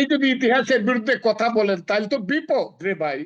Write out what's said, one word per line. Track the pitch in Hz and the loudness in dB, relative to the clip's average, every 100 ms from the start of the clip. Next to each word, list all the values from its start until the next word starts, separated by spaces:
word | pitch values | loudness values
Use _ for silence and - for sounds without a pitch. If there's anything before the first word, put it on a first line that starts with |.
| 277 | 4
যদি | 285 269 262 | 2 2 2
ইতিহাসের | 240 262 247 254 208 | 2 2 2 0 0
বিরুদ্ধে | 247 220 - 226 | 0 0 0 0
কথা | 208 233 226 | 0 0 2
বলেন | 202 185 180 | 0 0 -2
তাহলে | 208 208 | -2 0
তো | 277 185 | -2 -2
বিপদ | 302 311 269 160 - | -2 0 -2 -2 -6
রে | 190 190 | -6 -4
ভাই। | 151 139 | -4 -6